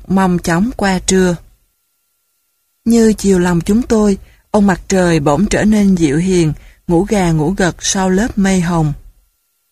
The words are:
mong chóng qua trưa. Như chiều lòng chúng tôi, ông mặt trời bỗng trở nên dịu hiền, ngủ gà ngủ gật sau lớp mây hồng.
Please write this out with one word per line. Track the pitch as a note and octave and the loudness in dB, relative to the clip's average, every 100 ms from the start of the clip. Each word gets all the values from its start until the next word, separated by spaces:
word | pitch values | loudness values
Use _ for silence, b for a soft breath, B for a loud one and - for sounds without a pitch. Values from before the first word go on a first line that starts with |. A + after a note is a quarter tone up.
| - | -2
mong | F#3+ F#3+ F3 | -2 0 -2
chóng | F3+ E3+ A3+ - | -2 -2 -2 -2
qua | G3+ F#3 | -4 -2
trưa. | - F#3+ F3+ E3+ - _ _ _ _ _ _ _ _ _ _ _ _ _ | 0 2 2 -2 -10 _ _ _ _ _ _ _ _ _ _ _ _ _
Như | A3+ A#3 A3 | 0 2 2
chiều | G#3 G3 F#3 | 2 0 2
lòng | F3+ E3+ | 0 -2
chúng | E3 G#3+ | 0 -2
tôi, | - A3 G#3 F#3+ b b b | 0 0 0 -2 b b b
ông | G#3+ G3+ | 0 2
mặt | E3+ - | 0 -2
trời | F#3+ F3 E3 | 0 2 2
bỗng | D3 C#3+ G3+ | 0 0 0
trở | - | 0
nên | G3 G#3+ G3 | 2 2 2
dịu | F3+ D#3 D3 | 2 0 0
hiền, | F#3 F3+ D#3+ D3+ B B - | 0 0 0 -4 B B -2
ngủ | E3 G3+ | -2 0
gà | G#3 F3 | -2 0
ngủ | D#3+ D3+ G3 | 0 -2 -2
gật | F3+ - | -2 -4
sau | - G3 F#3+ | -6 -4 0
lớp | F#3 B3 - | 0 -2 -2
mây | G3 F#3 | 0 0
hồng. | E3+ E3+ D#3 D3 - _ _ _ _ _ _ | 0 -2 -2 -4 -14 _ _ _ _ _ _